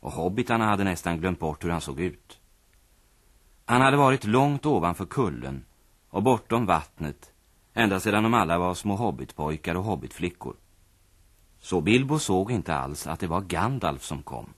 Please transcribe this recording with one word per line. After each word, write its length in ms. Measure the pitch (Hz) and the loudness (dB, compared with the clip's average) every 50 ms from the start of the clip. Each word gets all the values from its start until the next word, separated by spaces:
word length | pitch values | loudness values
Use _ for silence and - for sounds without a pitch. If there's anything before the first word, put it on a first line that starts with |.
Och 120 | - 67 - | -10 -8 -6
hobbitarna 540 | 69 80 92 95 123 120 - 120 113 113 | -2 -2 -2 0 0 0 0 2 2 4
hade 180 | 107 104 98 101 | 2 2 2 2
nästan 360 | 98 90 85 - 87 85 82 | 0 0 -2 -2 -2 -2 0
glömt 180 | 80 92 90 - | 0 -2 -2 -2
bort 260 | 85 80 76 - - | -2 -4 -4 -4 -4
hur 60 | 87 | -2
han 100 | 85 82 | -2 -2
såg 200 | 78 - 67 71 | -4 -6 -6 -4
ut. 400 | 90 90 - - _ _ - _ _ _ _ _ _ _ _ _ _ _ _ _ _ _ _ _ _ _ _ _ _ _ _ _ _ | -4 -6 -6 -8 _ _ -20 _ _ _ _ _ _ _ _ _ _ _ _ _ _ _ _ _ _ _ _ _ _ _ _ _ _
Han 160 | - 117 123 | 2 4 6
hade 160 | 131 135 135 | 6 6 6
varit 280 | 143 143 131 135 135 - | 6 6 6 4 4 0
långt 420 | 104 107 127 135 143 143 139 - | 2 4 4 4 4 0 0 0
ovanför 400 | 151 143 98 80 87 85 - 98 | 0 0 2 2 0 -2 -2 -8
kullen 580 | 85 - - 127 98 73 60 60 67 69 65 65 _ _ _ _ _ _ _ _ _ | -6 -2 -2 -2 -2 -2 -6 -8 -8 -10 -10 -12 _ _ _ _ _ _ _ _ _
och 140 | - 95 104 | -4 0 4
bortom 440 | 127 127 110 - _ 117 117 120 | 4 2 2 0 _ 0 0 2
vattnet, 680 | 92 87 80 78 - _ - 80 73 71 _ - - _ _ _ _ _ _ _ _ _ | 2 2 0 0 -4 _ -8 -8 -8 -8 _ -16 -20 _ _ _ _ _ _ _ _ _
ända 260 | 110 117 104 95 92 | 2 2 2 2 2
sedan 220 | 90 107 101 104 107 | 0 2 2 2 2
de 120 | 113 117 | 4 4
alla 240 | 117 101 78 85 87 | 4 4 4 2 2
var 160 | 87 90 90 | 2 0 -2
små 220 | 87 - 104 101 | -2 -2 -4 -2
hobbitpojkar 760 | 98 120 107 71 64 67 - - - 76 76 78 78 - 87 85 | 0 -2 -4 -4 -6 -10 -12 -8 -6 -4 -4 -4 -4 -4 -4 -4
och 100 | 90 95 | -4 -2
hobbitflickor. 720 | 110 - 71 - 78 - - 82 87 87 _ - - - _ _ _ _ _ _ _ _ _ _ _ _ _ _ _ _ _ _ _ _ _ | -2 -4 -4 -6 -12 -10 -6 -6 -6 -6 _ -14 -14 -14 _ _ _ _ _ _ _ _ _ _ _ _ _ _ _ _ _ _ _ _ _
Så 200 | - - 92 90 | -8 -2 0 0
Bilbo 380 | 76 90 110 131 135 131 147 156 | 4 4 4 4 4 2 -2 -2
såg 340 | - - 98 92 98 107 123 | 0 2 2 0 2 0 -2
inte 220 | 104 78 - 82 | -4 -2 -2 -2
alls 320 | 71 65 69 76 76 - | -2 -2 -4 -8 -8 -8
att 140 | - 80 - | -8 -6 -6
det 60 | - | -4
var 140 | 87 80 92 | -2 -2 -2
Gandalf 640 | 98 90 87 80 92 117 135 127 104 82 73 67 - | -2 -2 -2 0 0 0 -2 -2 -2 -4 -4 -4 -8
som 180 | - - 71 - | -10 -10 -10 -10
kom. 300 | - 67 58 - - - | -10 -12 -12 -14 -16 -20